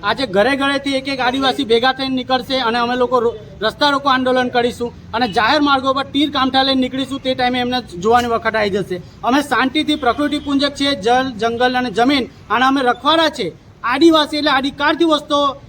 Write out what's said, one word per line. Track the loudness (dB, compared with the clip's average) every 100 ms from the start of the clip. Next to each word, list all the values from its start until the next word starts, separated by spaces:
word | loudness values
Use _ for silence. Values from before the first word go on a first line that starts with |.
આજે | -4 -4 0
ઘરે | 2 2 2
ઘરેથી | 0 -2 -2
એક | -4 -4
એક | -2
આદિવાસી | -2 0 -2 -2
ભેગા | 0 2 2
થઈને | 0 -4 -4
નીકળશે | -2 -2 0 -2
અને | 0 0
અમે | -2 0
લોકો | 2 2
રો-, | 0 -2 -14 -6
રસ્તા | -4 0 0
રોકો | 2 0
આંદોલન | 0 2 0 0
કરીશું | 0 0 -2 -8 -8 -8
અને | -4 0
જાહેર | 0 2 2
માર્ગો | 2 2 2
પર | -2
તીર | -2 -2 -2
કામઠા | 0 0 2
લઈને | 2 0
નીકળીશું, | 0 -4 -6 -6
તે | -4
ટાઈમે | -2 0 0
એમને | -2 -4 -6 -4
જોવાની | 2 2 2
વખત | -2 -2 0
આવી | 0
જશે. | -2 -4 -8 -10 -6
અમે | 0 0
શાંતિથી | 0 0 0 0 -2 0
પ્રકૃતિ | 0 0 -2 -4
પૂજક | -2 -2 -2 -2
છીએ, | -2 0
જલ, | 2 2 0 -4
જંગલ | -4 0 0 0
અને | -2
જમીન, | 2 2 2 -2 -12 -4
આના | 2 2
અમે | 2
રખવાડા | 0 0 2 2 2
છે. | -2 -8 -8 -20 -10
આદિવાસી | -6 4 6 6 2 0
એટલે | 0
આદિકાળથી | 0 -2 -2 0 2 2
વસતો | 2 0 0 0 -4